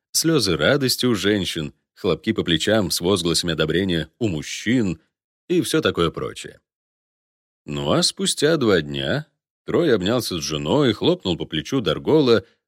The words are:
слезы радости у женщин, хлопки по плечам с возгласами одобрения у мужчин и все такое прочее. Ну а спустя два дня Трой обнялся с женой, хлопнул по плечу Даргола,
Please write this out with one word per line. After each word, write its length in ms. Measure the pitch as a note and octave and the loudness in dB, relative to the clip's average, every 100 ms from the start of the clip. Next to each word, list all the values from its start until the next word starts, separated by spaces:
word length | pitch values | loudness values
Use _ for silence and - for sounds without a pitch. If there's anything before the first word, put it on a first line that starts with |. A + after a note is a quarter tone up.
| _ | _
слезы 440 | - D#3+ D#3 G2 D2+ | -2 2 2 2 2
радости 500 | E2 C#3+ B2+ - B2+ | 2 2 0 0 0
у 80 | |
женщин, 600 | G2+ G2 G#2 E2+ E2+ C#2+ - _ | 0 2 0 -2 -6 -8 -12 _
хлопки 380 | _ F#2+ D#2 A2 | _ -2 -2 -2
по 120 | G2 | -2
плечам 460 | F2 E2 - A2 F2 | 0 0 2 0 0
с 100 | - | -2
возгласами 520 | F2 G2 E2+ D#2+ F2 | 0 0 0 -2 -2
одобрения 580 | D#2 D#2 E2 G2 E2+ D2 - | -2 0 0 0 -2 -4 -4
у 100 | A2+ | -4
мужчин 720 | D#2 - - - B2+ G2 E2 _ _ _ _ - | -4 -8 -8 -2 0 0 -4 _ _ _ _ -2
и 120 | F3 | -2
все 180 | - D#3 | 0 0
такое 300 | G2+ E2+ E2 | 0 0 -2
прочее. 500 | - A#1+ - - - _ _ _ _ _ _ _ _ _ _ - | -2 -10 -12 -16 -20 _ _ _ _ _ _ _ _ _ _ -8
Ну 240 | D2 D2 | -4 0
а 120 | C#3 | 2
спустя 540 | - - F#3+ - D3 E3 | 0 -2 -4 0 2 2
два 240 | A2+ F2+ | 4 2
дня 460 | D2 C#2+ C#2 C3+ - _ _ _ | 0 -4 -2 -4 -6 _ _ _
Трой 280 | - A#2 E3+ | -2 0 4
обнялся 460 | G#2+ F#2 B2 - F2 | 2 2 0 -2 -6
с 40 | |
женой, 520 | D2 D2+ D2 C3 C3+ | -4 -4 0 2 2
хлопнул 420 | - B2+ F3 F#2+ D#2+ | 2 0 0 -2 -4
по 80 | D#2 | -4
плечу 340 | D#2+ - C3+ | -8 -4 -2
Даргола, 640 | G2 D#2 D2 D#3 B2+ A2 - _ | -2 -2 2 4 6 4 2 _